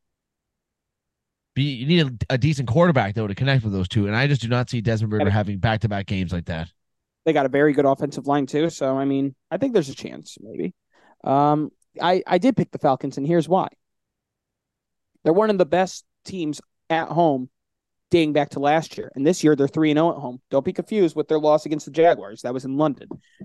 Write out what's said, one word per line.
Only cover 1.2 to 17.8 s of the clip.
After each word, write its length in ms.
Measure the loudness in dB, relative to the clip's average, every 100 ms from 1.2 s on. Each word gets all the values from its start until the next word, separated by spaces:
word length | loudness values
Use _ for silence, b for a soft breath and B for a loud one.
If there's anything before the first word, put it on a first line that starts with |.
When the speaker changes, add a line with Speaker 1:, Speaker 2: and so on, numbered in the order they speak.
| _ _ _ -4
Speaker 1:
Be-, 80 |
you 220 | -4 -2 0
need 200 | 2 2 -2 -4
a, 40 |
a 40 | 0
decent 300 | 0 0 0
quarterback, 480 | 2 4 4 0 -2
though, 120 | -4
to 80 | -2
connect 280 | 0 0
with 100 | 0
those 140 | -2 -2
two, 200 | 0 0
and 80 | 0
I 120 | 0
just 140 | 0
do 60 | 0
not 220 | -2 -2
see 120 | -2
Desmond 320 | -2 -2 0
Ridder 120 | 0 0
Speaker 2:
Gotta 80 |
Speaker 1:
having 260 | 0 -2 -2
back-to-back 460 | 0 0 -2 -4 -4
games 260 | -4 -4
like 140 | -4 -6
that. 240 | -8 -8 _ _ _ _ _ 0
Speaker 2:
They 80 |
got 120 | 0 2
a 40 |
very 240 | 4 4
good 120 | 4 2
offensive 420 | 2 -2 -6 -2
line, 180 | 0 0
too, 240 | -2 -2
so, 280 | -2 -4 -2
I 80 | -2
mean, 300 | -2 -4 -8 -10
I 60 | -4
think 160 | -2
there's 160 | 0 -2
a 60 | -8
chance, 420 | -14 -14 -18 -20
maybe. 340 | -14 -8 -8 -8 _ b b b
Um, 480 | -2 2 2 2 -2 _ _ -4
I, 220 | 0 0 2
I 120 | 2
did 180 | 2 0
pick 160 | -2
the 80 | 0
Falcons, 380 | 0 0 -2 -4
and 100 | 0
here's 220 | 0 2
why. 180 | 0 0 _ _ _ _ _ _ _ _ _ _ _ _ _ _ _
They're 100 | 2
one 160 | 4 4
of 80 | 2
the 80 | 2
best 400 | 2 0 -4 _ _
teams 380 | -12 -6 -6 -6 -12 _ -4
at 200 | -2 0
home 400 | 2 2 2 -4 _ _ _